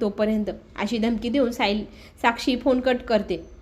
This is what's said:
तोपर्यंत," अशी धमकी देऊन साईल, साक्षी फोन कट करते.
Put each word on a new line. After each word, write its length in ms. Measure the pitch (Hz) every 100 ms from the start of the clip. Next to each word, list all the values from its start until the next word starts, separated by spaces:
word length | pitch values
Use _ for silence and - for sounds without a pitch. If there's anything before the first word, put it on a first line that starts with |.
तोपर्यंत," 500 | 208 214 214 220 202 - - -
अशी 180 | 208 233
धमकी 300 | 226 220 240
देऊन 220 | 277 240
साईल, 340 | 240 202 208 208 - - -
साक्षी 340 | 240 233 - 247
फोन 240 | 285 254
कट 160 | 254 247
करते. 600 | - 214 208 170 - -